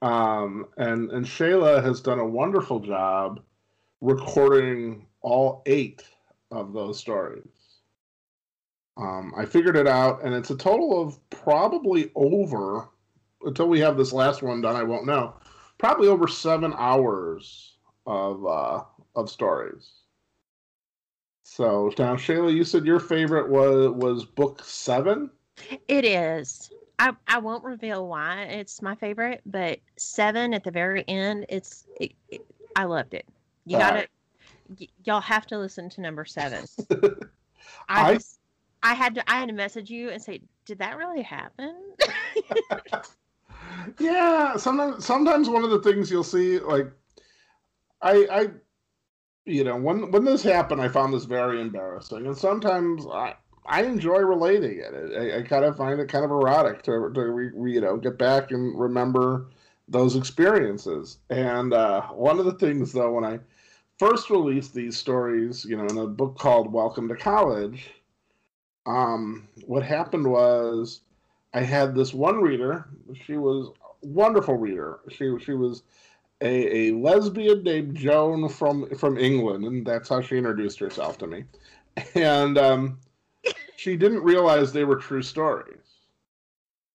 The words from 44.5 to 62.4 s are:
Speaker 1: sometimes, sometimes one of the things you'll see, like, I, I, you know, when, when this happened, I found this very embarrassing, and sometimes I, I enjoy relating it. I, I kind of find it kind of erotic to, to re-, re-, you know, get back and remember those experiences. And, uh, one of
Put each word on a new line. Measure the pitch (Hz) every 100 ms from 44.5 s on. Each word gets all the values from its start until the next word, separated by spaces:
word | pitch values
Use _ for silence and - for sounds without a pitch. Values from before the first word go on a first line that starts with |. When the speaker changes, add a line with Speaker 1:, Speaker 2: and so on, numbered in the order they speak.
| 220
Speaker 1:
sometimes, | 254 277 285 226
sometimes | 208 262 302 302 247
one | 233
of | 226
the | 208
things | 208 202 175
you'll | 180
see, | 170 185 180 180
like, | 151 143 135 - _ _ _ _ _ _ _ _ _ -
I, | 190 202 202
I, | 196 208 165 _ _ _ _ _ _ _ _ -
you | 143
know, | 127 120
when, | 139 196 196
when | 202
this | 262 269
happened, | 214 180 - 139
I | 127
found | 139 135
this | 131
very | 120 123 123 120
embarrassing, | 113 101 95 90 - 110 131
and | 139
sometimes | 196 214 208 180 175 165 139
I, | 90 120 - _ _ -
I | 156
enjoy | 247 233 165 185
relating | 190 175 170 202 135 92
it. | 55 67 80 101
I, | 117 113
I |
kind | 127 139
of | 147 143
find | 135 143
it | 139
kind | 143
of | 147
erotic | 147 131 147 127 107
to, | - 117 113
to | 127
re-, | 117 120 123
re-, | - 123
you | 120
know, | 98 117
get | 123 123
back | 127 135 135
and | 123 127 80
remember | 123 123 123 127 127 131 127 _ _ _ -
those | 123 127 131
experiences. | 131 - 180 214 113 101 95 78 67 - -
And, | 127 127 120 123
uh, | 117 110 98 -
one | - 131
of | 170